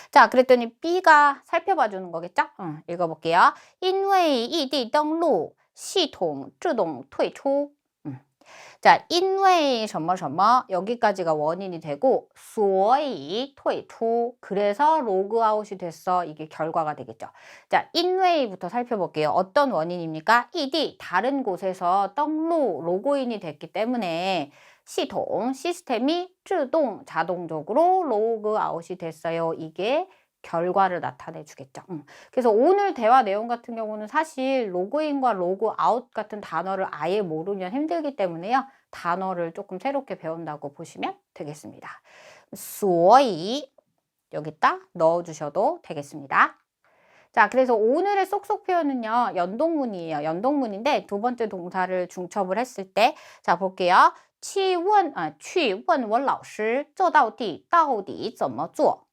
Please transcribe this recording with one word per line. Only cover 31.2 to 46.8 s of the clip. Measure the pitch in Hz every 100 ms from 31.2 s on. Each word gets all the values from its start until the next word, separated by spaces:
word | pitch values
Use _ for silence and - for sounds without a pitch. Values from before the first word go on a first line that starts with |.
| - 160
주겠죠. | 151 - 135 - -
음. | 165 - - -
그래서 | - 240
오늘 | 214 285 392 403
대화 | 294 220 262
내용 | 220 196 233
같은 | 240 240 226
경우는 | 220 214 214
사실 | 277 320 - 262 269 220
로그인과 | 180 190 294 311 285 254
로그아웃 | 202 175 190 220 - 165 220 247
같은 | - 208 208
단어를 | - 165 180 190 190
아예 | 151 156 202
모르면 | 190 156 175 196 180
힘들기 | 240 311 339 302 269
때문에요. | 190 165 180 262 254 _ _
단어를 | - 175 175 190 180 170
조금 | 170 196 185
새롭게 | 262 277 269 190
배운다고 | 160 165 160 151 147
보시면 | - 165 - 190 381 _
되겠습니다. | - 156 147 104 - - - _ - - - _ -
"所以", | - - 202 175 170 247 277 170 180 262 285 _ _ _ _ _ _
여기다 | 156 151 - 262 370 -
넣어주셔도 | 180 160 175 170 156 151 151 233 339
되겠습니다. | - 156 143 151 139 165 277 - _ _